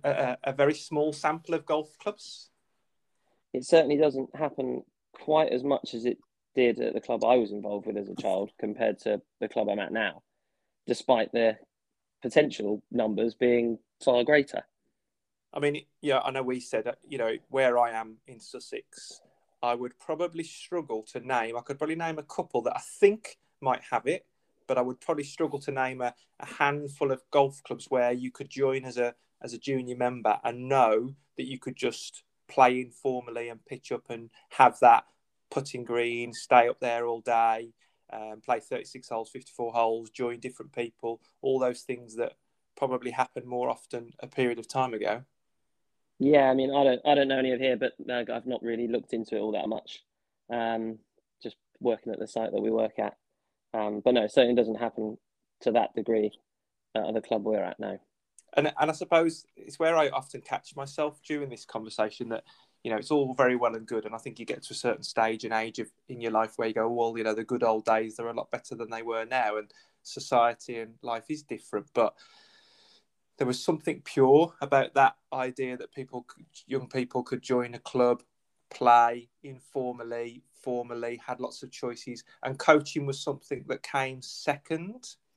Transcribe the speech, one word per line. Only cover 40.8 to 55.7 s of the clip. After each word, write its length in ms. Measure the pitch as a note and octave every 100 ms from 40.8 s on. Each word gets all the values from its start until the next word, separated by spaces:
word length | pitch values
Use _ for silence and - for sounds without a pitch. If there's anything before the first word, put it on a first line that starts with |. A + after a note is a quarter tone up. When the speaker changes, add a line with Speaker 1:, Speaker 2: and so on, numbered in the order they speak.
| A#2+ - A#2 A2+ _ _
Speaker 1:
All 160 | C#3 C3
those 220 | B2+ A#2+
things 340 | - B2 A#2+ A2+
that 180 | A#2+ - _ _ _ -
probably 340 | C3+ B2+ B2+
happened 360 | C3 B2+ - B2
more 220 | B2 B2
often 440 | A#2+ - B2 A#2 -
a 80 | C3+
period 320 | - B2 A#2
of 80 | A#2
time 260 | C3+ B2+
ago. 300 | A2 G#2 A2+ C3+ _ _ _ _ _ _ _ _ -
Speaker 2:
Yeah, 280 | C3+ D3 C3+
I 60 |
mean, 180 | C3 C3+
I 120 | C#3
don't, 160 | C3+ B2+
I 100 | - C#3+
don't 100 | C3+
know 120 | C3+
any 120 | C3
of 100 | B2
here, 160 | C3 B2
but, 160 | C3 - -
uh, 160 | B2 A#2
I've 140 | A#2 B2
not 160 | A#2+
really 240 | A#2 A#2 A#2
looked 260 | A#2+ -
into 240 | A#2 G#2+ A2
it 40 |
all 120 | G#2+
that 160 | G#2 -
much. 360 | A2 - - _ _ _ _ -
Um, 480 | A#2+ A2+ A2+ A2+ A2 _ _ _ _
just 140 | A#2 - _ _
working 320 | B2+ A2 -
at 60 | G#2+
the 100 | A2+
site 240 | A2+ A2+
that 100 | G#2
we 80 | A2
work 280 | A2 A2 -
at. 180 | G#2 - _ _ _ _ _
Um, 280 | A2 G#2+ G#2
but 100 | B2+
no, 100 | B2
it 80 | G#2+
certainly 220 | - A#2+
doesn't 220 | B2 A2+ A2
happen 420 | A#2 - A2 G#2 _ _ _ _
to 100 | -